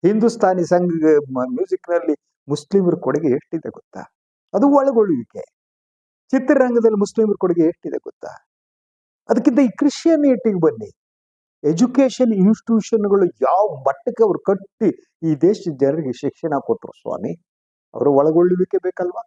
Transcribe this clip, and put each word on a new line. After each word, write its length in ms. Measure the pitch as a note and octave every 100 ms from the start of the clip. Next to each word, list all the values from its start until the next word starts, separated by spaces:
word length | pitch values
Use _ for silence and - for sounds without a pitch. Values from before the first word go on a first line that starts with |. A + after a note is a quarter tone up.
| E3+
ಹಿಂದೂಸ್ತಾನಿ 560 | G#3+ A3+ A3 F#3+ F#3
ಸಂಗ್-, 680 | E3 F3+ F3+ E3 D#3 D3+ C#3
ಮ-, 200 | B2+ B2+
ಮ್ಯೂಸಿಕ್‌ನಲ್ಲಿ 600 | B2+ - - - E3+ E3+ D3 _ _ -
ಮುಸ್ಲಿಮರ 440 | D3 - G3 F3+ E3
ಕೊಡುಗೆ 320 | C3 D3 D#3+
ಎಷ್ಟಿದೆ 420 | C3+ _ E3 -
ಗೊತ್ತಾ? 320 | - _ G2 - _ _ _ _
ಅದು 140 | G3+ C#4
ಒಳಗೊಳ್ಳುವಿಕೆ. 760 | C#4+ C4+ A#3 G#3 C#3 - - - _ _ _ _ _ _ _ _
ಚಿತ್ರರಂಗದಲ್ಲಿ 680 | C4+ C4 C#4+ B3+ A#3 A3+ G#3
ಮುಸ್ಲಿಮರ 360 | G3+ - A3 G3+
ಕೊಡುಗೆ 280 | F#3 E3+ D#3+
ಎಷ್ಟಿದೆ 300 | - E3 C3+
ಗೊತ್ತಾ? 500 | - _ - - _ _ _ _ _ _ _ _ -
ಅದಕ್ಕಿಂತ 300 | A#3+ D4 A#3+
ಈ 80 | C4
ಕ್ರಿಶ್ಚಿಯಾನಿಟಿಗೆ 920 | - C#4+ - E4 D#4+ C#4+ B3+ A3+ F#3+
ಬನ್ನಿ. 320 | D#3+ A#2 A2 _ _ _ _ _ _ _
ಎಜುಕೇಷನ್ 720 | D3 E3 B3 B3+ C4 - B3
ಇನ್‌ಸ್ಟಿಟ್ಯೂಷನ್‌ಗಳು 920 | G#3 F#3 A3 - A3+ - A3+ G3+ G3 F3+
ಯಾವ 580 | - B2+ F3 G#3 C3+ C3
ಮಟ್ಟಕ್ಕೆ 360 | C#3 - -
ಅವ್ರು 160 | A3 D#3+
ಕಟ್ಟಿ 500 | - F#3+ G3 _ G#3 - _ _
ಈ 120 | E3 D3
ದೇಶದ 420 | F3 G#3+ F3 C3+
ಜನರಿಗೆ 320 | C3+ D#3 C#3
ಶಿಕ್ಷಣ 380 | A#2+ C#3+ _ E3 C#3+
ಕೊಟ್ರು 320 | - A2+ -
ಸ್ವಾಮಿ, 440 | - - - A2+ E3+ _ _ _ _ _
ಅವರ 140 | A2+ B2+
ಒಳಗೊಳ್ಳುವಿಕೆ 680 | C#3 D3+ D#3+ F3+ F3+ F#3 F#3
ಬೇಕಲ್ವಾ? 440 | F#4 - F3+ -